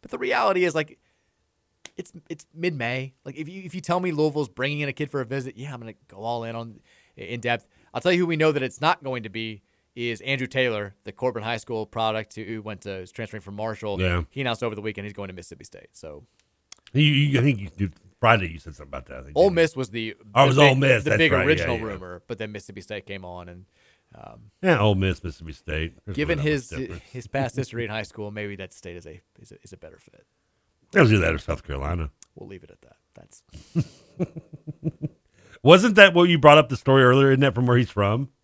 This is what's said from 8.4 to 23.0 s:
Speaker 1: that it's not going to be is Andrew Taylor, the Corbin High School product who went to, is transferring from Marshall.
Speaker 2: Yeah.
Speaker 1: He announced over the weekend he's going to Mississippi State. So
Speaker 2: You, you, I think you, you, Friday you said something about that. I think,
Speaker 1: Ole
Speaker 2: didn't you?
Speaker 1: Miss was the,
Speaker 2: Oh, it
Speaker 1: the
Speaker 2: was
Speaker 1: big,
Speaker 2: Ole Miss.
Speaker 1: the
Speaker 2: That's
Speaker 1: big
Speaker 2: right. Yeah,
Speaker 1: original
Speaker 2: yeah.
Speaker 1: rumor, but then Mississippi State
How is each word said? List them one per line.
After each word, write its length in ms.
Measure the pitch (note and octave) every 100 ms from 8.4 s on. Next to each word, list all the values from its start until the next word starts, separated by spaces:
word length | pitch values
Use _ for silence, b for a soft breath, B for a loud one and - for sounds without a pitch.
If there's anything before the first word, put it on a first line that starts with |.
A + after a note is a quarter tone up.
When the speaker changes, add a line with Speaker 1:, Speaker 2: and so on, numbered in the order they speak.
| D#3
Speaker 1:
that 100 | C#3+
it's 200 | C3 -
not 220 | D3+ E3+
going 200 | C3+ B2+
to 60 | A2
be 340 | G#2 A2+ G#2 _ _ _ -
is 260 | A#2+ A2
Andrew 260 | - C3+ C3+
Taylor, 480 | C#3 B2+ A2 G2+ -
the 80 | -
Corbin 320 | - B2+ A2+
High 140 | A2 A#2
School 280 | - A2+ G#2+
product 500 | A2+ A2+ A2 G#2+ -
who 280 | G2+ A2
went 180 | G#2 G2+
to, 100 | G2+ F#2+
is 100 | F#2
transferring 300 | - A2+ G#2+
from 140 | G2+ G2+
Marshall. 460 | A2 G#2+ A2 G2
Speaker 2:
Yeah. 220 | F#2 F2 E2
Speaker 1:
He 100 | -
announced 220 | B2+ A#2
over 100 | A#2+
the 80 | G#2+
weekend 240 | G#2+ G2+ G2+
he's 80 |
going 140 | G2+ G2
to 80 | F#2
Mississippi 300 | - F2 F#2
State. 240 | - -
So 340 | - D#2+ D2 _ _ _ _ _ - -
Speaker 2:
You, 100 | -
you, 360 | D3+ C#3 D3 C3+
I 40 |
think 160 | B2+ A#2
you, 100 | G2 -
you, 140 | G2 - _ _
Friday 280 | A2+ A2+ F2
you 100 | D#2+
said 160 | E2+
something 160 | D2+ C#2+
about 160 | C2+ C2
that. 120 | C2
I 20 | C2
think, 120 | D#2
Speaker 1:
Ole 60 |
Speaker 2:
didn't 80 | F#3+
you? 40 | E3+
Speaker 1:
Miss 140 | D#3+ C3
was 140 | B2
the, 240 | A2+ A2 - G#2+
Speaker 2:
Oh, 80 | G#2+
it 40 | C3+
Speaker 1:
the 20 |
Speaker 2:
was 80 | C3
Speaker 1:
big, 120 | C#3+
Speaker 2:
Ole 40 | C3
Miss. 280 | C3+ A#2+
Speaker 1:
the 60 | -
Speaker 2:
That's 60 | A2
Speaker 1:
big 120 | D#3+
Speaker 2:
right. 100 | -
Yeah, 40 | F#2
Speaker 1:
original 320 | D#3 E2+ A#2
Speaker 2:
yeah. 60 |
Speaker 1:
rumor, 400 | A2 G2 F2+ F2 _
but 140 | A2+
then 120 | A2
Mississippi 300 | G#2 - F#2+
State 240 | F2+ G#2